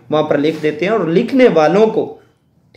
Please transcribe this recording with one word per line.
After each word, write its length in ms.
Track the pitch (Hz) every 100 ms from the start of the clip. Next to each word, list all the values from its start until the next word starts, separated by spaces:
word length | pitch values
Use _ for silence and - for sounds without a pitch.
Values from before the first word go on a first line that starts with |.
| -
वहाँ 120 | 151
पर 160 | 147 147
लिख 220 | 151 156
देते 240 | 151 151 185
हैं। 60 |
और 180 | 220 160
लिखने 380 | 175 240 269 240
वालों 400 | 165 151 190 220
को, 340 | 160 - - _ _ _ _ _